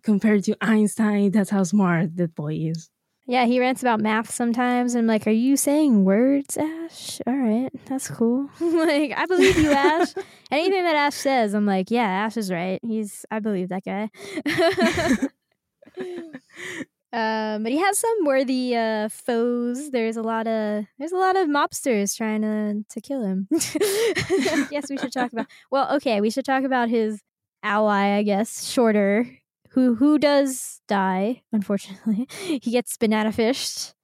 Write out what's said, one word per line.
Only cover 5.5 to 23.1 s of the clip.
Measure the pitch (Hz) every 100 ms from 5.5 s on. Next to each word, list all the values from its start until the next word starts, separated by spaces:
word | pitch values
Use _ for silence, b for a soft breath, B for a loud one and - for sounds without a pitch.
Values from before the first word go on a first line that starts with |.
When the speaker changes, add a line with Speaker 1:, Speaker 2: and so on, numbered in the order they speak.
| 277
Speaker 2:
saying | - 294 302 214
words, | 190 202 262 277 277 -
Ash? | 311 320 330 - - -
All | - 269
right, | 240 220 262 254 -
that's | 269 -
cool." | - 226 247 277
<laughs> | -
Like, | 339 330 320 294 294 -
I | 330
believe | 359 381 359
you, | 311
Ash. | 285 277 320 359 - -
Speaker 1:
<laughs> | - -
Speaker 2:
Anything | 277 359 392
that | 349 302
Ash | 285
says, | - 285 262 214
I'm | 208
like, | 208 190 185
"Yeah, | 233
Ash | 220 185 214 233
is | 202
right. | 175 185 190
He's, | 233 220 208 - -
I | 220
believe | 220 196 180
that | 185
guy." | 185 190 214 B B 381
<laughs> | 294 269 339 370 330 - 220 240 277 _ _ _ _ _ - - 370 349 330 277 B B 359 339 277 _ _
Um, | 233 220 220 214 214
but | 220
he | 285
has | 392 403
some | 453 453
worthy, | 302 269 262 254 254
uh, | 240 226 214 214
foes. | - - 233 240 240 240 247 294
There's | 262 226 226
a |
lot | 220 226 226
of, | 220 214 208 208 _
there's | 302
a | 370
lot | 381 381
of | 339
mobsters | 285 311 - 285 214 202 -
trying | 220 214
to, | 214 214 214 208 214
to | -
kill | -